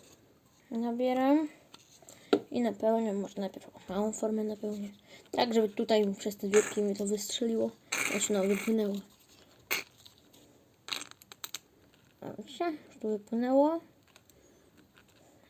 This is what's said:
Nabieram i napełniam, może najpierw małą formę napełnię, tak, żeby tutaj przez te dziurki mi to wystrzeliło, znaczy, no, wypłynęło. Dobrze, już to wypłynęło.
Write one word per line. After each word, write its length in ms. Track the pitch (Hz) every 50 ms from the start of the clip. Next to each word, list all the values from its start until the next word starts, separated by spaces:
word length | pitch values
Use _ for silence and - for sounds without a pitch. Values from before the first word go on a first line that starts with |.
| - - - _ _ _ _ _ _ _ _ _ _ -
Nabieram 800 | 247 226 233 240 233 240 254 254 254 254 262 269 285 311 320 302 - - - - - - - _ - - - - - - - - - - - -
i 100 | - 247
napełniam, 540 | 240 220 202 202 220 220 226 226 226 214 196
może 260 | 202 190 185 - -
najpierw 480 | 196 190 - - - - - - - -
małą 220 | 185 196 208 220
formę 320 | 214 - 226 220 220 214 214
napełnię, 460 | 214 214 208 - 208 208 202 202 202 - - _ - - - - -
tak, 220 | - - 254 240 220
żeby 160 | 226 214 208
tutaj 440 | - - 233 - 226 214 208 196 196
przez 200 | - - 214 202
te 120 | - - 196
dziurki 320 | 196 214 208 - - 214
mi 140 | 208 202 196
to 100 | 196 208
wystrzeliło, 680 | 202 214 208 - - - - 247 233 226 220 226 226 - - _ - - - - -
znaczy, 220 | - 208 - - 208
no, 100 | 202 190
wypłynęło. 520 | 196 208 196 - - 220 220 214 202 202 202 - - - _ - _ - - - _ - - - - - - - - - - - - - - _ _ - - - - - _ _ _ _ _ - - - - - - - _ - - - _ - - - - _ _ _ _ - _ _ - _ _ _ - - - -
Dobrze, 340 | - 208 - 269 - 349 349
już 260 | 311 294 - - - -
to 60 | -
wypłynęło. 720 | 214 214 202 208 - 233 233 247 254 262 277 285 302 330 339 - - - _ _ _ _ - _ _ - - _ - - _ _ - _ - - _ _ - - _ - - - - - - -